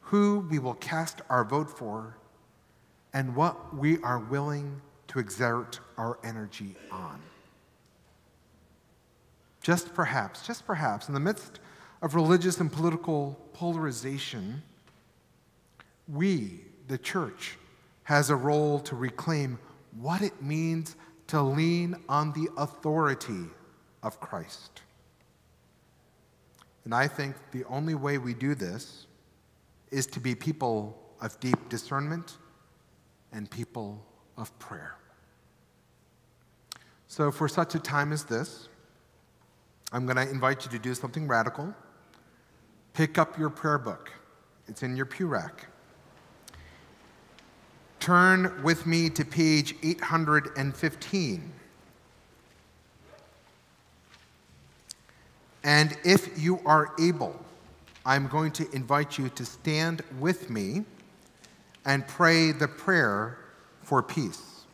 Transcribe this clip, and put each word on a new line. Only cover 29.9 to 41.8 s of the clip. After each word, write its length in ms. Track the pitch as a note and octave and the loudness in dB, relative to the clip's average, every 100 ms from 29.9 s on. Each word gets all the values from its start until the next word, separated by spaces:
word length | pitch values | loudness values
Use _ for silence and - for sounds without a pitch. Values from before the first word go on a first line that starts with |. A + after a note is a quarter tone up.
is 160 | C3+ B2+ | -4 -4
to 140 | - | -4
be 160 | B2+ A#2+ | -4 -2
people 600 | D#3 D3+ B2+ A2+ G#2 G#2+ - - | -4 -2 0 0 -2 -12 -20 -10
of 180 | A3 - | -10 -6
deep 280 | B2+ B2 - | 0 0 -2
discernment 720 | A#2 - C#3 D3 E3 E3+ - - _ _ _ _ _ _ _ _ | -10 -4 -4 -2 -6 -8 -18 -20 _ _ _ _ _ _ _ _
and 180 | A2 G#2 | -12 -10
people 500 | - A#2 B2 G#2 G#2 G#2+ _ _ - | -10 -10 -8 -10 -10 -16 _ _ -14
of 180 | A2+ - | -14 -14
prayer. 340 | - F2 D2+ - _ _ _ _ _ _ _ _ _ _ _ _ _ _ _ _ _ - - _ _ | -16 -14 -14 -16 _ _ _ _ _ _ _ _ _ _ _ _ _ _ _ _ _ -20 -20 _ _
So 240 | - D3 | 0 0
for 160 | C#3+ D3+ | 2 0
such 260 | - E3 | 2 0
a 60 | D#3+ | -2
time 320 | - C#3+ C#3+ | -2 0 0
as 120 | D3+ | -2
this, 440 | D3 A2+ D3+ - - - - _ _ _ _ _ _ _ _ _ - | -2 -4 -4 -10 -20 -20 -20 _ _ _ _ _ _ _ _ _ -8
I'm 140 | B2 B2+ | -4 0
gonna 200 | B2+ C3+ | 0 0
invite 380 | C3+ C3 C3+ | 0 0 0
you 60 | B2+ | -4
to 80 | A#2+ | -6
do 160 | A#2 | -4
something 320 | B2 C3 C#3 D#3 | -4 -6 -6 0
radical. 480 | A#2+ A2+ - D#3 G#3 | 2 2 -2 -10 -10